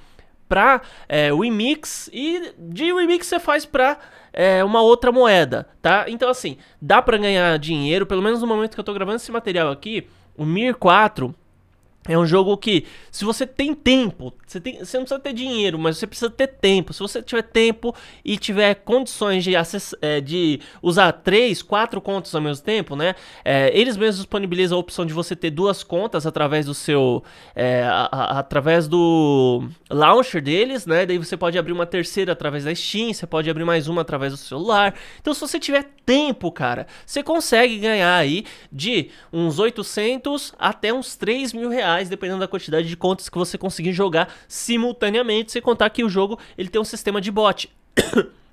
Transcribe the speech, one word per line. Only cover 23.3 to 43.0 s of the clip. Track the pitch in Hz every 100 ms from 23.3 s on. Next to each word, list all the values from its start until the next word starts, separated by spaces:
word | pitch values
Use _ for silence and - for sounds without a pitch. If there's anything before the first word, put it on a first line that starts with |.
| -
É, | - 139 135 196
eles | 254
mesmos | 196 220 190
disponibilizam | 190 208 190 180 180 180
a |
opção | 175 -
de | 165
você | 156 170 170
ter | 165
duas | 151 196 190
contas | - 170 220 170
através | 156 156 147 151
do | 143
seu, | 143 - 143 127 123 - - -
é, | - 123 127
a, | 123 95 120
a, | 135 - 135
através | - 147 147 170 151
do | 175 170 165 151 139 127 123 120 - -
launcher | 143 151 226 254 175
deles, | 139 170 254 262 170
né? | 165
Daí | 185 180
você | 160 175
pode | 175 175
abrir | 160
uma | 175
terceira | 170 185 170 202 185
através | 165 147 147
da | 143
Steam, | 165 - 202 233
você | - -
pode | 160 160
abrir | 160
mais | 170 170 147
uma | 170
através | 160 147 139
do | 139
celular. | - 135 214 202 202 196 - -
Então, | 302
se | 285
você | 302 339
tiver | - 277 277 _ -
tempo, | 269 294 - 170
cara, | - 123 120 - -
você | - 285
consegue | 285 320 - 226 247 214
ganhar | 214 208 175 180
aí | 143 175 214 - -
de | 135 190 220 - - -
uns | 165 170 151
oitocentos | 226 233 - 208 214 262 285 285 - -
até | 185 - 208
uns | 254 -
três | - 196 254 262
mil | 226 240
reais, | 247 185 175 185
dependendo | 190 185 190
da | 185
quantidade | 185 - 156 165
de |
contas | 170